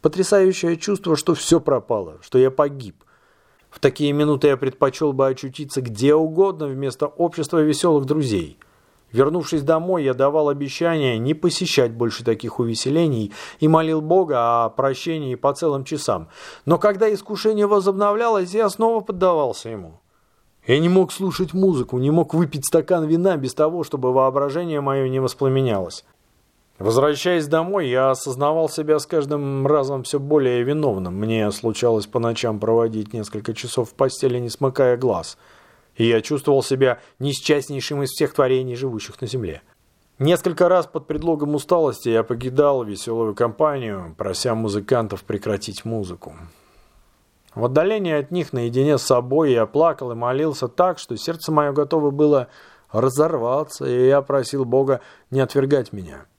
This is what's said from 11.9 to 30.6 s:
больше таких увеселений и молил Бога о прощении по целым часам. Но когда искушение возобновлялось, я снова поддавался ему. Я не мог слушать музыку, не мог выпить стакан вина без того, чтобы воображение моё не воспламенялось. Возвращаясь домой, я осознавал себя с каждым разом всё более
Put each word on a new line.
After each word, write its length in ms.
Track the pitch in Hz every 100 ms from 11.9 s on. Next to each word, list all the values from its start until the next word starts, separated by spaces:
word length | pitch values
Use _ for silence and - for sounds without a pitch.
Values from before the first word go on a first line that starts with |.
больше 320 | 113 117 -
таких 360 | 117 113 120 -
увеселений 720 | 117 113 131 156 165 120 101 - - -
и 80 | 156
молил 340 | 160 160 156
Бога 640 | 156 185 170 127 117 117
о 40 | 113
прощении 680 | - 135 131 170 160 135
по 180 | 123 139
целым 300 | 139 160 139
часам. 440 | 131 147 - 92 80 - - -
Но 140 | - 170
когда 340 | 208 196 220
искушение 540 | 202 - 202 220 214 208
возобновлялось, 880 | 208 190 190 208 208 233 208 180
я 140 | 208 208
снова 320 | 190 226 226
поддавался 680 | 220 185 185 165 131 - 113
ему. 300 | 110 82 82 _ _ _ _ _ _
Я 140 | - 139
не 100 | 165
мог 220 | 185 185
слушать 420 | - 190 - 185
музыку, 460 | 180 190 147 117 127
не 100 | 135
мог 240 | 160 165
выпить 320 | 165 160 147
стакан 400 | - 165 156 180
вина 320 | 151 165 190 165
без 160 | 131
того, 300 | - 151 175
чтобы 300 | 151 139 127
воображение 680 | 131 131 135 139 151 175 147
моё 260 | 139 139 131
не 120 | 131
воспламенялось. 840 | 131 - 135 135 131 101 87 - _ _ _ _ _ _ _ _
Возвращаясь 680 | 98 120 147 143 180 175
домой, 440 | 147 160 170 202 143
я 200 | 123 135
осознавал 580 | 131 143 127 143 160 160
себя 300 | - 151 151
с 80 |
каждым 640 | - 165 143 147 139 135 135
разом 360 | 151 135 135
всё 160 | 120 143
более 440 | 139 151 127 123